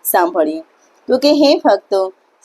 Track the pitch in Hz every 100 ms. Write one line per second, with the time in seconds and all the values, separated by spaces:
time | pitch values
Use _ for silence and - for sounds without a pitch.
0 | - 202 175 180 156 160 - _ _ _
1 | - 247 285 294 285 330 294 196 - 196
2 | 190 - _ _